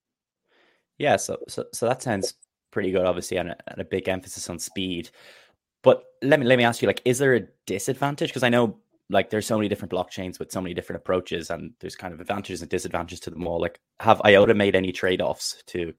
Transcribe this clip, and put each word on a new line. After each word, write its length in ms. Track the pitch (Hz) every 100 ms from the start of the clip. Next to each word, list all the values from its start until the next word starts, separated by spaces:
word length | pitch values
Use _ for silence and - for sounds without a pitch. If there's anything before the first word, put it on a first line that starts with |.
| _ _ _ _ _ _ _ _ _ -
Yeah, 180 | 139 101
so, 220 | - - -
so, 160 | - -
so 160 | - 117
that 140 | 127
sounds 320 | 127 101 95 - _ _ _
pretty 200 | 107 95
good, 160 | 92 92
obviously, 280 | 87 - 92
and 120 | 87
a, 80 | - -
and 160 | -
a 20 |
big 240 | 85 95 92
emphasis 400 | 92 - - -
on 120 | 87
speed. 500 | - - 92 87 80 - - - _ _ _ _
But 220 | - - - _
let 180 | 135 151
me, 60 | 123
let 140 | 127
me 40 |
ask 200 | 117 117
you, 40 | 107
like, 140 | -
is 140 | 123 123
there 180 | 139 120
a 120 | 101 _ -
disadvantage? 640 | 185 - 123 143 147 -
'Cause 120 | 123
I 60 | 123
know, 280 | 120 117 - _ _ -
like, 220 | 98 95
there's 160 | 107 101
so 100 | 110
many 100 | 104
different 240 | 101 82
blockchains 460 | 90 90 - 92 -
with 140 | -
so 100 | 101
many 140 | 92 87
different 260 | - 82
approaches, 480 | - 92 - 90 80
and 240 | 85 80 -
there's 160 | 87 -
kind 180 | 90
of 80 | 80
advantages 400 | 90 101 101 87
and 80 | 82
disadvantages 520 | 92 92 85 85 87
to 100 | -
them 160 | 82 87
all. 120 | 85
Like, 200 | 85 - _ -
have 200 | 113 107
iota 300 | 107 98 101
made 220 | 104 101 92
any 160 | 92
trade-offs 720 | 90 95 90 67 - - - -
to 280 | 90 85